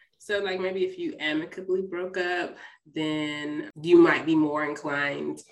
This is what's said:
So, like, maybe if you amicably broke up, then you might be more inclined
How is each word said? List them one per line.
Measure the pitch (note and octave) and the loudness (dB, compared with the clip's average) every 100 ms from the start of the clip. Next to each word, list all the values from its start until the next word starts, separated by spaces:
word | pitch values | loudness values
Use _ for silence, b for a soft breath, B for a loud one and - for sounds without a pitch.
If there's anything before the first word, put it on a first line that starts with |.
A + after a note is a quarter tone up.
| _ _ | _ _
So, | - G3+ | -6 -4
like, | G3 F#3 | -2 -4
maybe | F#3 F#3+ F#3 | -4 -2 -4
if | - | -4
you | E3 - | -8 -4
amicably | D3+ D3+ F3+ F#3 F#3 F#3 | -2 -2 -4 -10 -4 -2
broke | F#3+ F3 F#3 F#3 | -2 -6 -6 -4
up, | F3+ F3 - - b b D3+ D#3+ | -2 -2 -4 -10 b b -12 -4
then | D#3 D#3 D3+ D3 D3 D3+ D3+ D3+ | -2 -2 -4 -6 -6 -8 -10 -8
you | E3 E3+ | 6 8
might | E3 C#3+ D3 | 10 6 2
be | D#3 | 2
more | D3+ D3+ | 2 0
inclined | D3 D3 D3 C#3+ C#3+ C#3+ D3+ D3+ - | -2 -4 -4 -2 -2 -4 -6 -8 -14